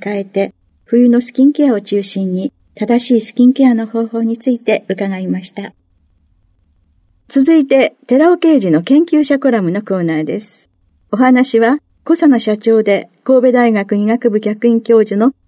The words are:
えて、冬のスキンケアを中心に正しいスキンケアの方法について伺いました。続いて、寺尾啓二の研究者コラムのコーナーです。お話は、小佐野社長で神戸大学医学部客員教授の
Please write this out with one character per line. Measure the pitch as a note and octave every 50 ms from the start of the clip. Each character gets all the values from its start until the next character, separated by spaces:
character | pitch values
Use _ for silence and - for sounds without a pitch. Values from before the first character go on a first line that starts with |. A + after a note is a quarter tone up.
| - G3+
え | G#3 G3+ G3
て、 | G3 - G3 G3 G3 - _ _ _ _ _ _
冬 | _ - A#3+ B3 B3
の | A#3 A#3+
ス | B3 - -
キ | - C4
ン | C#4+ D4
ケ | - D4 C#4
ア | A#3+
を | G3+
中 | G3+ - - G3+ G3
心 | G3+ - F#3+ G3 F#3+
に | F3+ F3+ F#3+ - - _ _ _ _
正 | - G#3+ G#3+ A#3+ A#3+ A#3+
し | - B3+
い | A3+ G#3+
ス | - -
キ | - B3
ン | B3 C4
ケ | C#4 C4+
ア | B3+ A#3+
の | A3 A3+
方 | A3 A3 A3+ A3+
法 | A3+ A3+ A3+ A3+
に | A3+ A#3 A3+
つ | - C4
い | B3 A#3
て | - - G#3+ - - -
伺 | F#3+ F#3 G3+ G3 F#3+ F#3
い | F#3+
ま | F3+ F3+ F#3 F#3
し | -
た。 | - - G3 G3 - _ _ _ _ _ _ _ _ _ _ _ _ _ _ _ _ _ _ _ _ _ _ _ _ _ _ _ _ _ _
続 | - - C#4 C4+ D4 E4
い | D#4+ C#4+
て、 | C4+ C#4 C4+ B3 - - _ _
寺 | - B3 C4+ D#4 E4+ F4+
尾 | F4
啓 | E4+ E4 D#4 C4+
二 | G3 F3+
の | D#3 D#3 F3
研 | - C4 D4+ E4+
究 | E4+ - D4+ D4+
者 | C4+ C#4+ C4+
コ | C#4 C4+
ラ | A#3+ A3 F#3+
ム | E3+ F3
の | G3 G#3+
コ | - G3
ー | F#3 F3
ナ | E3 D#3+ D#3
ー | D#3
で | D3 D3+ G3+
す。 | G#3+ - - - - _ _ _ _ _ _ _ _ _
お | -
話 | G3+ B3+ B3+ B3+ B3 B3+ - - A3+
は、 | A3+ A3+ C4+ D4+ - _ _ _ _
小 | - E4
佐 | E4 E4 D4
野 | C4 A#3
社 | - G#3+ G#3+
長 | G#3+ - A3+ A3+ A3 G#3+
で | G#3 G3+ F#3 - - _ _ _
神 | - C4 B3+ A#3 C4
戸 | B3
大 | B3 A#3+ A#3 A3
学 | G#3 G3 G3+ G#3
医 | G3+ G#3
学 | G#3+ A#3 A#3+ - A#3+
部 | G#3 G#3+
客 | G#3+ G#3 G#3+ G#3+ - A#3+
員 | A#3 A3+
教 | A3+ - A#3 A3
授 | G#3+ G#3+ G3 G3+
の | A3 C4 - _ _